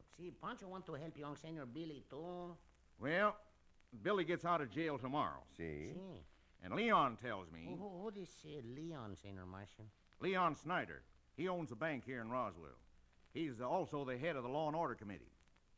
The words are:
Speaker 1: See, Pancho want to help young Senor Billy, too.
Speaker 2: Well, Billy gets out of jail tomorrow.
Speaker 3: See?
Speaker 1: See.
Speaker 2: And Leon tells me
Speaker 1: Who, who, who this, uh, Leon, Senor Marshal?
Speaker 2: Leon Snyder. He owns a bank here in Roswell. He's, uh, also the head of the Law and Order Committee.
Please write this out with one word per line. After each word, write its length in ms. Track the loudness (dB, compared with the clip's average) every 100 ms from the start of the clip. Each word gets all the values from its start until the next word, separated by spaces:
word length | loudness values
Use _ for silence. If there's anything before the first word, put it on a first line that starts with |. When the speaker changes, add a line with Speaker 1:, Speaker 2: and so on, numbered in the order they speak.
| -18 -12
Speaker 1:
See, 140 | -12 -8
Pancho 260 | -8 -8 -8
want 180 | -8 -6
to 60 |
help 220 | -6 -6 -8
young 180 | -8 -6
Senor 320 | -6 -6 -6
Billy, 360 | -6 -6 -8 -10
too. 460 | -8 -6 -6 -8 -10 -18 -20 -20 -2
Speaker 2:
Well, 360 | 4 6 6 4 -8 -20 -20 -20 -18 -2
Billy 200 | 4 4
gets 220 | 4 4 6
out 160 | 4
of 100 | 4
jail 260 | 0 0 0
tomorrow. 460 | 2 4 4 0 -10 -4
Speaker 3:
See? 320 | -4 -2 -4
Speaker 1:
See. 280 | -6 -8 -10 -14 -20 -20 -12
Speaker 2:
And 100 | -2 2
Leon 420 | 6 8 8 4
tells 300 | -2 -4 -6
me 160 | -8 -6
Speaker 1:
Who, 80 | -6
who, 280 | -6 -6
who 80 | -6
this, 180 | -6 -10 -12 -10
uh, 160 | -8 -8
Leon, 440 | -8 -8 -6 -8 -8
Senor 240 | -10 -10 -8
Marshal? 380 | -10 -10 -14 -18 -18 -20 -2
Speaker 2:
Leon 340 | 2 6 6 4
Snyder. 460 | 0 0 0 -6 -12 -20 -14 -2
He 140 | 0
owns 240 | 0 -2
a 20 | -2
bank 300 | 0 0 -4
here 160 | -4
in 80 | 0
Roswell. 500 | 0 0 -4 -12 -14 -20 -20 -20 -20 -6
He's, 260 | -2 0 0
uh, 80 | 2
also 380 | 2 2 0 0
the 120 | 0
head 200 | 0 0
of 60 |
the 60 | 0
Law 180 | 2 2
and 100 | 2
Order 180 | 0 0
Committee. 380 | -6 -8 -12 -20 -20 -20 _